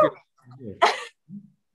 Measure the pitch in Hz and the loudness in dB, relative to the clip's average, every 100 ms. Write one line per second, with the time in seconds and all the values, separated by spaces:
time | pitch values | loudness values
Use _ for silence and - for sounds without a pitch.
0 | 587 - _ _ - - 127 - - 508 | 6 0 _ _ -20 -18 -16 0 2 2
1 | 480 - - 202 - _ _ | -8 -20 -20 -20 -20 _ _